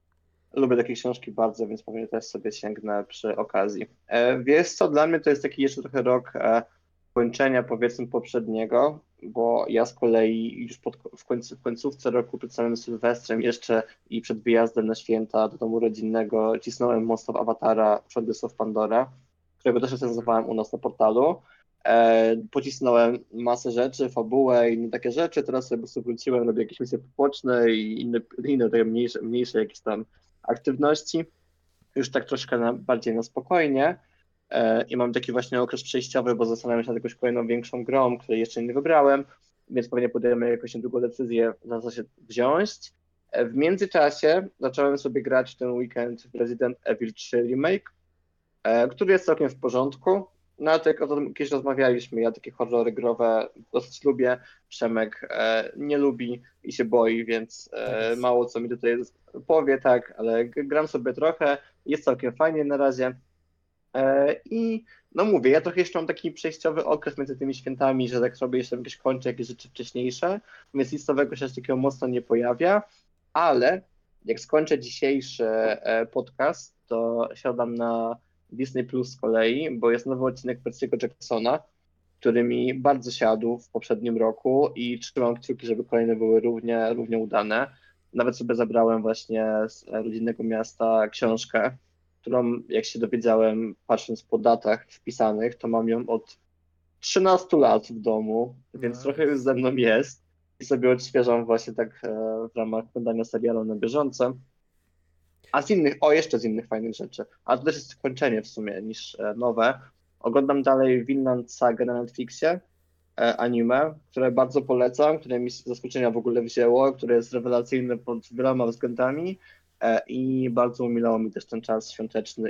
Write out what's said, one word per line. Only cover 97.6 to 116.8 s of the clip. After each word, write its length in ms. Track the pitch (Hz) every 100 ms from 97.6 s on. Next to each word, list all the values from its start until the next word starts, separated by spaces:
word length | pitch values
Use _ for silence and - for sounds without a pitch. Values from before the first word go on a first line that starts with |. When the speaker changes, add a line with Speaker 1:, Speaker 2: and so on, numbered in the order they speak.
| 123 110 -
Speaker 1:
w 120 | 113
domu, 560 | 113 110 110 113 123 127 _
więc 220 | - 120 120
Speaker 2:
Nice. 60 |
Speaker 1:
trochę 200 | 139 143 151
już 80 | 139
ze 140 | 127
mną 220 | 123 131 131
jest 480 | 113 113 143 - _ _ _ -
i 60 | -
sobie 260 | 127 127
odświeżam 540 | 127 - 135 123 120 117
właśnie 280 | 113 -
tak, 280 | 110 113 -
e, 60 | - 107 110 110 113
w 40 | 117
ramach 280 | 110 113 113
oglądania 340 | 120 117 113
serialu 420 | 117 113 117 113 110
na 100 | 107
bieżąco. 580 | 113 143 139 131 123 131 - _ _ _ _ _ _ _ _ _ _
A 100 | 139
z 80 | -
innych, 260 | 196 143 -
o, 100 | 151
jeszcze 280 | 151 - 113
z 60 | 113
innych 220 | 110 -
fajnych 280 | 110 113 113
rzeczy, 300 | - - - _ -
a 120 | 127
to 60 |
też 120 | 151 156
jest 200 | - -
kończenie 460 | 135 131 139 110
w 60 | -
sumie 340 | - 104 95
niż, 340 | 110 110 - -
e, 140 | 107 107
nowe. 420 | 123 113 117 131 - _ _ _
Oglądam 440 | 117 139 139 139
dalej 420 | 135 131 131 127 120
Vinland 460 | 139 131 127 120
Saga 340 | - 123 113 120
na 160 | 120
Netflixie, 580 | 120 - 120 - 160 185 - _ _ _ _ -
e, 180 | 117 -
anime, 560 | 120 120 117 131 156 156 _
które 200 | 131 127
bardzo 300 | 123 131 139
polecam, 580 | 135 123 123 127 151 156
które 200 | 127 123
mi 120 | 123
z 140 | 123 123
zaskoczenia 460 | 117 127 135 120
w 60 | 113
ogóle 240 | 120 120
wzięło, 520 | 117 123 120 127